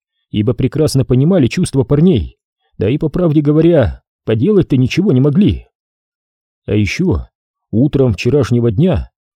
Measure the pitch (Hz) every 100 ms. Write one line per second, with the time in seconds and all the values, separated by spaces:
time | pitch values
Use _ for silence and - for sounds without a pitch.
0 | _ _ _ 104 107 120 127 - 151 135
1 | 127 127 147 190 117 - 180 139 120 147
2 | 180 131 69 - _ _ _ - 98 147
3 | 156 - 175 151 147 151 165 165 107 -
4 | _ _ - 110 160 208 135 135 127 -
5 | 202 127 147 147 185 71 - _ _ _
6 | _ _ _ _ _ _ - 107 101 -
7 | 180 85 60 _ _ _ _ 110 143 139
8 | 127 104 123 143 120 120 117 98 180 117
9 | - _ _